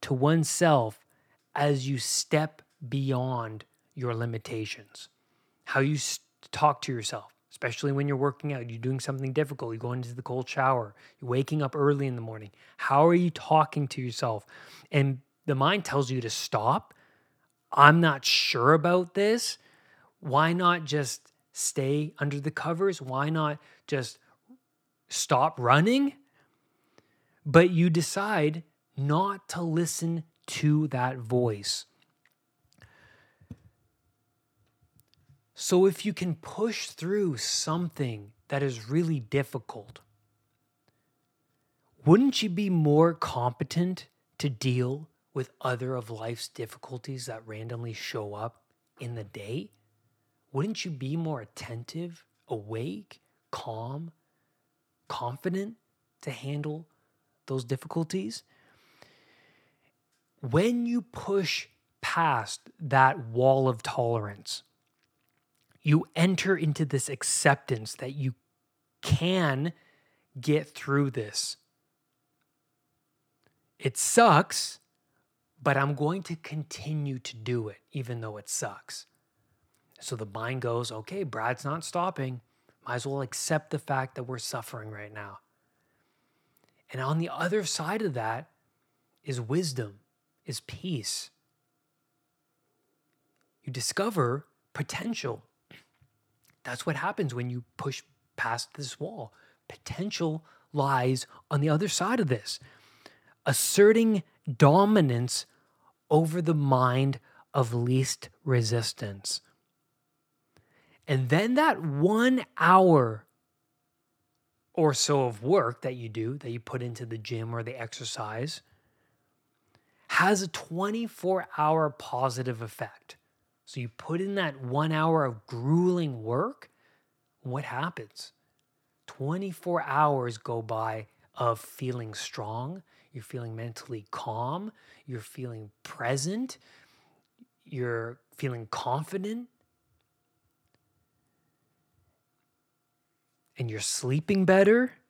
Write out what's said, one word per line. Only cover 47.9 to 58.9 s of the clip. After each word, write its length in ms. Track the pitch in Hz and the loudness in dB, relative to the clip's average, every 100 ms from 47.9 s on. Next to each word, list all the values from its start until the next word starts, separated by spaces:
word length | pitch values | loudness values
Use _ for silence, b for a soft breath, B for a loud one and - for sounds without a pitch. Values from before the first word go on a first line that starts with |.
show 420 | 110 - 117 104 104 | -10 -8 -8 -8 -8
up 260 | 120 _ _ _ _ - | -10 _ _ _ _ -14
in 160 | 120 117 | -10 -10
the 80 | |
day? 480 | 101 107 101 139 214 _ _ _ _ _ _ _ _ | -12 -14 -8 -8 -8 _ _ _ _ _ _ _ _
Wouldn't 340 | 135 202 - 180 | -4 -4 -4 -8
you 60 | |
be 260 | 135 131 165 | -8 -6 -4
more 240 | 160 135 | -4 -6
attentive, 840 | 104 - - 117 - 165 175 170 _ _ - | -10 -14 -12 -12 -10 -10 -10 -12 _ _ -10
awake, 760 | 113 104 113 147 208 - - _ _ - | -10 -6 -6 -6 -8 -14 -20 _ _ -14
calm, 600 | - 123 110 120 143 165 _ _ _ _ _ _ _ _ _ - | -12 -10 -10 -8 -8 -12 _ _ _ _ _ _ _ _ _ -12
confident 680 | - 120 139 185 190 208 226 _ _ _ _ | -8 -6 -6 -4 -4 -6 -12 _ _ _ _
to 100 | 143 | -12
handle 560 | 117 135 147 151 156 160 _ _ _ _ _ - | -10 -6 -6 -6 -8 -14 _ _ _ _ _ -6
those 180 | 131 120 | -6 -4
difficulties? 760 | 131 - 165 160 190 208 - _ b b b b | -6 -4 -4 -2 -4 -6 -10 _ b b b b